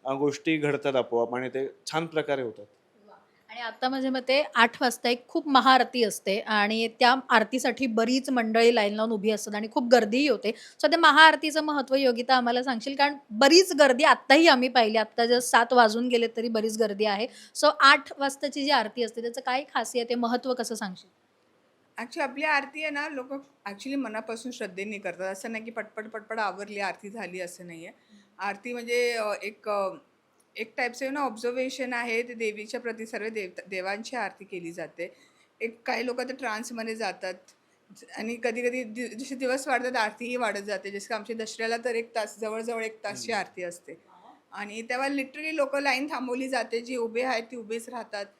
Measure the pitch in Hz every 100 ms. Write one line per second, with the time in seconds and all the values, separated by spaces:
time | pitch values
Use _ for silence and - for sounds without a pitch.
0 | 135 135 147 143 165 160 147 139 143 135
1 | 117 117 117 123 127 131 135 - - 156
2 | 165 151 147 139 120 104 104 _ _ _
3 | _ - _ _ _ 233 233 220 254 269
4 | 262 262 254 269 302 - 233 - 254 -
5 | 240 240 - 330 302 262 247 262 247 247
6 | 214 - - 202 220 214 208 220 226 226
7 | 247 262 - 233 220 262 262 226 262 220
8 | 226 262 269 254 226 226 233 240 208 214
9 | 226 220 208 214 - 208 220 302 240 240
10 | 208 247 294 214 202 226 - - 302 330
11 | 320 285 320 302 311 302 311 294 277 269
12 | 269 233 247 262 240 247 254 226 277 277
13 | 285 294 _ 214 277 330 370 285 285 254
14 | 302 254 - 277 330 262 254 254 220 220
15 | 214 - 233 247 247 247 233 247 226 226
16 | 247 233 233 226 233 220 220 220 220 202
17 | 214 202 254 - - - 294 302 277 294
18 | - - 277 277 285 294 277 277 214 247
19 | 226 233 233 233 - 254 294 269 226 247
20 | 233 240 233 247 269 254 233 220 202 185
21 | - _ _ _ _ _ _ _ _ -
22 | 240 330 277 262 311 285 269 302 311 285
23 | 302 285 254 277 - _ 202 202 262 277
24 | 233 220 220 226 247 240 208 180 208 202
25 | 196 170 190 190 233 220 226 226 208 -
26 | 214 220 214 220 202 185 202 202 196 175
27 | 202 226 185 180 175 180 175 165 175 _
28 | _ - _ - 196 196 240 240 233 240
29 | 240 233 214 202 196 214 220 202 190 185
30 | _ _ _ _ _ - 226 - 240 233
31 | 262 285 269 220 240 247 262 262 247 240
32 | 240 226 240 233 226 214 214 247 233 226
33 | 220 220 214 220 185 - 180 190 185 202
34 | 220 247 196 - 190 185 170 175 156 -
35 | 175 _ _ _ _ _ 226 226 - 233
36 | 247 254 254 262 247 214 233 233 226 220
37 | 202 180 190 185 _ _ _ _ _ -
38 | - - 220 233 233 226 240 254 226 220
39 | 240 214 269 262 262 269 285 240 247 247
40 | 214 220 240 247 226 202 202 196 196 202
41 | 196 220 208 226 220 - 226 233 240 233
42 | 233 233 208 208 214 220 226 226 220 220
43 | 208 254 226 208 175 - 175 175 - 165
44 | _ - - - _ 196 208 214 226 254
45 | 277 277 262 294 311 320 269 277 277 254
46 | 294 285 247 247 262 254 226 233 240 254
47 | 226 226 254 226 226 247 208 226 233 247
48 | - 208 202